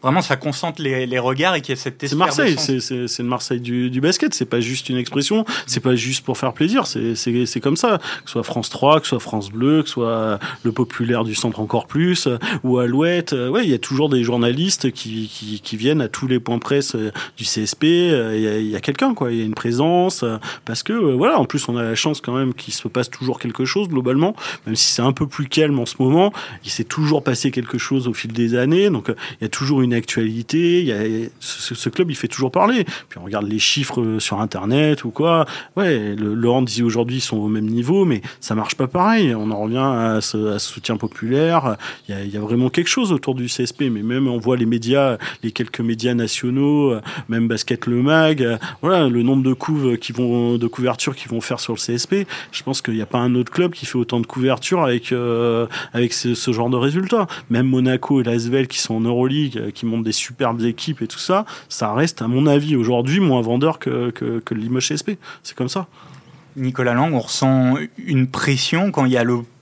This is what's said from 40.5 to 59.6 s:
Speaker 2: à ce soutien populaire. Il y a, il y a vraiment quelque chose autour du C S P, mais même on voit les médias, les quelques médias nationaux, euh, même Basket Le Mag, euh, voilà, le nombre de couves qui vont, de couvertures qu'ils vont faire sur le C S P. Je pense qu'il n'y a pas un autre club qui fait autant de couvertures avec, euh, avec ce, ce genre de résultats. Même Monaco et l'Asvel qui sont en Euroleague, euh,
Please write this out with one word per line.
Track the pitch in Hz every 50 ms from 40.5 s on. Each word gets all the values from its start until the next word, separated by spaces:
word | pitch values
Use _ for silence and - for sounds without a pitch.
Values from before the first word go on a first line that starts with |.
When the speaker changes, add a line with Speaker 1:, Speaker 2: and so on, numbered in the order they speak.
| 101
Speaker 2:
à | 104
ce | - -
soutien | - - - - 117
populaire. | 104 - 107 - - - 113 127 143 156 165 170 165 139 127 107 - - - - - _ -
Il | 101
y | 98
a, | 101
il | 101
y | 101
a | 107
vraiment | 104 107 117 120 127 127
quelque | - - 175 -
chose | - 262 240 202
autour | 175 131 - - 131
du | 131 123 120
C | - -
S | 127 -
P, | - - 147 131
mais | 117 104
même | 104 113 123 131 139 131
on | 123 120
voit | 110 120 127
les | 123 117
médias, | 113 120 117 113 117 131 139 139 135 120 104 - - - -
les | - 113
quelques | - - 120 107 - -
médias | 117 117 117 110 110 123 123
nationaux, | 120 117 107 - - - 123 123 135 139 143 147 147 143 135
euh, | 120 107 104 - - - 131 -
même | 117 117 117 113
Basket | 117 104 - - 127 117 -
Le | 120 120 120
Mag, | 127 143 156 160 160 156 160 143
euh, | 131 117 117 110 - - - -
voilà, | - 165 190 180 156 131
le | 120 120
nombre | 117 127 135 135
de | 127 131 131
couves | 131 - - 156 151 139 131 120
qui | 113 - -
vont, | 120 117 127 120 120 120 120 120 120 117
de | 120
couvertures | 117 120 - 123 127 123 - - - 135
qu'ils | - - 120
vont | 120 113
faire | - - 127 120
sur | - -
le | 117 107
C | - - 120
S | 120 -
P. | - 185 202 196 - - - - -
Je | - - -
pense | 131 135 -
qu'il | - - 113
n'y | 110
a | 110
pas | - - 123
un | 120 123 123
autre | 123 123 -
club | - 160 180 175
qui | 170 - -
fait | - -
autant | 127 120 - - 120
de | 113
couvertures | - - 131 127 135 131 123 - - 185 175
avec, | 160 135 120 120 - -
euh, | 127 123 120 120 117 117 120 120 113 113 117 113 - - - - -
avec | 117 123 117
ce, | - - - 123 120
ce | - - -
genre | 117 110 117 123
de | 127
résultats. | 123 120 139 147 180 190 190 240 226 196 165 - - - -
Même | 117 120 127
Monaco | 131 131 131 127 127 127 127 - - 143 135
et | 120
l'Asvel | 117 117 120 113 120 127 135 135 127
qui | - -
sont | - - 113
en | 113
Euroleague, | 113 117 120 123 127 127 135 151 151 135 117
euh, | 113